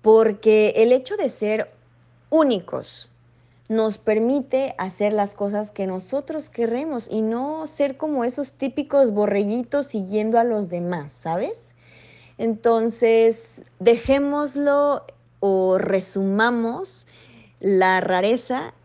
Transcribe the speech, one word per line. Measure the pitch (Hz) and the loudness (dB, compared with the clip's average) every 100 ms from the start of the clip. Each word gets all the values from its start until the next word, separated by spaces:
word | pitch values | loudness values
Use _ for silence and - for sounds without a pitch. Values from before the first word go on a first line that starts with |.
Porque | 214 220 220 202 220 214 214 - | 8 6 6 2 4 4 4 4
el | 226 | 4
hecho | 254 254 415 | 4 0 -4
de | 294 | -4
ser | - 208 214 - _ _ _ _ _ _ | -4 -4 -4 -6 _ _ _ _ _ _
únicos | 320 294 214 175 135 - - - _ _ _ _ _ _ | 2 4 0 -4 -12 -10 -16 -16 _ _ _ _ _ _
nos | 220 220 208 | -2 -2 -2
permite | - 214 226 277 262 262 269 - | -2 0 2 0 -2 -4 -4 -6
hacer | 185 180 208 | -10 -2 -2
las | 208 202 | 0 -4
cosas | - 202 202 214 | -4 -4 -4 -8
que | 208 190 | -6 -6
nosotros | 185 180 269 285 311 294 | -6 -6 -8 -6 -10 -10
queremos | - 226 240 311 262 226 | -4 -4 -2 -6 -8 -6
y | 220 | -4
no | 220 233 277 311 311 | -2 -4 -6 -8 -10
ser | - 285 269 | -4 -4 -2
como | 311 285 | -4 -2
esos | 240 247 277 | -4 -4 -10
típicos | _ 269 - 294 277 262 | _ -8 -6 -2 2 2
borreguitos | 208 208 202 202 226 240 285 269 | 2 0 0 -2 -4 -4 -4 -4
siguiendo | 220 185 214 214 233 | -6 -4 -4 0 0
a | |
los | 240 214 196 | 2 -2 -4
demás, | 175 175 180 143 | -6 -4 -6 -8
¿sabes? | - 170 170 262 440 - _ _ - - - _ _ | -12 -6 -4 -4 -8 -16 _ _ -20 -20 -20 _ _
Entonces, | 226 220 233 226 226 233 233 226 226 226 - - - _ | -4 -2 2 2 0 0 2 4 4 2 -8 -20 -20 _
dejémoslo | 185 233 - 277 285 294 294 269 285 285 285 277 - - _ _ | 2 2 2 0 2 -2 -4 -2 0 2 2 0 -6 -20 _ _
o | 202 190 185 185 | 0 2 2 0
resumamos | 196 190 185 196 196 196 226 240 226 247 392 - - _ - - _ _ | 0 -2 -2 -4 -2 0 0 0 -4 -6 -10 -14 -20 _ -20 -20 _ _
la | 190 190 185 185 | 0 2 4 2
rareza | 185 185 196 247 - 254 - - | 0 0 2 0 -2 -8 -8 -16